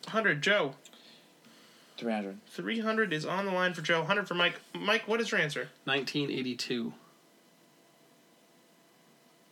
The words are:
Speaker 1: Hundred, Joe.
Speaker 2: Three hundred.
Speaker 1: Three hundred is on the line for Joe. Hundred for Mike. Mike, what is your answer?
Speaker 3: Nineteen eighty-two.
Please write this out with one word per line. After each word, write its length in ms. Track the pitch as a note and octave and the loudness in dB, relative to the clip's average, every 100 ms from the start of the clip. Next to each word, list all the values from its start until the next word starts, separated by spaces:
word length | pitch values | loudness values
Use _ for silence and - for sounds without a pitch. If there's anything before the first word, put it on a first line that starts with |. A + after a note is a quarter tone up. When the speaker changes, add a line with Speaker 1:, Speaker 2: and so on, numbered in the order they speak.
| - | -4
Speaker 1:
Hundred, 340 | G#3+ G3+ D3+ | 2 2 4
Joe. 320 | F#3 G3+ C#3+ - - - - - - - - - - - - - | 4 4 2 -4 -20 -20 -20 -20 -20 -20 -20 -20 -20 -20 -20 -8
Speaker 2:
Three 160 | A#2 | -2
hundred. 240 | G#2+ G2 G2 - | -2 -4 -8 -14
Speaker 1:
Three 320 | - F3+ A3+ | -8 -4 -2
hundred 320 | A3 A3 G#3+ | 0 0 0
is 140 | D#3 D3+ | 0 -2
on 200 | F3+ G3 | -2 0
the 60 | |
line 220 | F#3 F3+ | 2 0
for 80 | E3 | 0
Joe. 220 | D#3 E3 D#3 | 0 2 2
Hundred 200 | G3+ F#3+ | 0 0
for 80 | |
Mike. 200 | F3 F3 F3 - | 2 2 0 -10
Mike, 320 | F3 F#3+ A3 G#3+ | -6 0 0 2
what 140 | A3+ | 0
is 120 | G#3+ | 2
your 100 | G#3 | 0
answer? 260 | D3+ C3 C3+ - - | 0 -2 -8 -8 -2
Speaker 3:
Nineteen 460 | C#3 B2 D3+ C#3 | -2 0 -2 -2
eighty-two. 640 | C3+ B2+ B2 - A#2+ A#2 - - - _ _ _ _ - _ _ _ - _ _ _ _ _ _ _ _ _ _ _ _ _ _ | -2 -4 -4 -4 -2 -4 -8 -20 -20 _ _ _ _ -20 _ _ _ -20 _ _ _ _ _ _ _ _ _ _ _ _ _ _